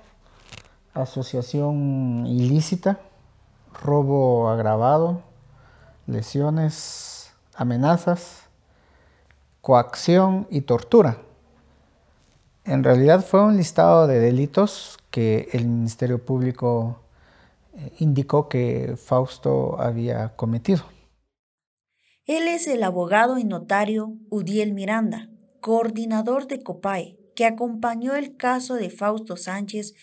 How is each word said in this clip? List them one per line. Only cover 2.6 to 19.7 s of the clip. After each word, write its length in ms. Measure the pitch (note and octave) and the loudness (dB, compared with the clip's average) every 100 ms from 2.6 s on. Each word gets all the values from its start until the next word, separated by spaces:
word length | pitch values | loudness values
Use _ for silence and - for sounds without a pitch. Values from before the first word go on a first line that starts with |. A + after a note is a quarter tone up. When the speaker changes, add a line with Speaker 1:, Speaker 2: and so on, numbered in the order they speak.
| D#3 F3+ G3 G3 - _ _ _ _ _ _ - | 0 -2 -2 -2 -8 _ _ _ _ _ _ -8
Speaker 1:
robo 640 | C#3+ D3 C#3 C#3 C3 A#2+ A2+ | 0 0 2 2 4 4 2
agravado, 720 | A2+ G#2+ A2 B2 D3+ E3+ F3 - - - - - _ - _ - | 2 0 2 4 4 2 -2 -10 -20 -20 -20 -20 _ -20 _ -8
lesiones, 1200 | A#2 A2 C#3 D3 D#3+ D#3 D#3+ - - - - - _ _ - | -6 -4 -2 0 0 -2 -4 -12 -14 -16 -18 -20 _ _ -4
amenazas, 960 | B2 A#2+ C#3+ F3 F3+ F3 - - - _ _ _ _ _ _ _ _ _ _ _ | -2 2 2 2 0 -2 -6 -20 -20 _ _ _ _ _ _ _ _ _ _ _
coacción 880 | - B2 A#2 - - F3 F#3+ F#3+ - | 4 4 4 -2 2 4 4 0 -4
y 120 | D3+ | -4
tortura. 580 | C3 A#2+ - A#3 D#3 A2 - _ _ _ _ _ _ _ _ _ _ _ _ _ - | -2 -2 4 4 4 0 -10 _ _ _ _ _ _ _ _ _ _ _ _ _ -4
En 180 | C3+ | 0
realidad 400 | B2+ B2+ C#3 F3+ | 4 6 6 4
fue 200 | F#3 G3 | 4 4
un 140 | G#3 G3+ | 6 4
listado 500 | D#3+ - E3+ E3+ D#3 | 2 4 6 6 6
de 120 | B2+ | 4
delitos 800 | A#2 B2 C#3+ F#3+ G3+ - - - _ | 4 4 2 0 0 -2 -16 -20 _
que 400 | - A2+ G#2+ - | -2 0 0 -2
el 160 | B2 A#2 | -2 -2
Ministerio 560 | A#2 A2+ A2+ B2 B2 | -2 -2 -2 -2 -2
Público, 800 | B2 C3 B2+ B2+ B2 A#2 A#2 A#2+ _ _ _ _ _ _ _ | -2 -2 -2 -2 -2 0 -2 -8 _ _ _ _ _ _ _
eh, 200 | A#3 C#3 - | -16 -12 -2
indicó 480 | D#3 C#3 C#3 C#3+ D3+ | 0 2 2 0 0
que 480 | B2+ B2 B2 B2+ B2 | -2 -2 -2 -6 -8
Fausto 840 | - B2+ C3 - C3+ C3+ C3 | -2 0 0 -4 -2 0 -2